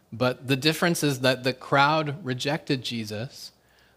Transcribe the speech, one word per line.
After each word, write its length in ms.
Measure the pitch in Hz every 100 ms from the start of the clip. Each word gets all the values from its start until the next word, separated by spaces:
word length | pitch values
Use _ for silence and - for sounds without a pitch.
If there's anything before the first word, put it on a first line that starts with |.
| _
But 360 | 110 127 127 127
the 100 | 135
difference 460 | 151 160 175 165
is 180 | 147 131
that 220 | 127 127
the 100 | 127
crowd 720 | 127 - 139 143 160 151 139
rejected 580 | 127 127 139 156 - 139
Jesus, 680 | 113 120 107 104 120 - - _ _ _ _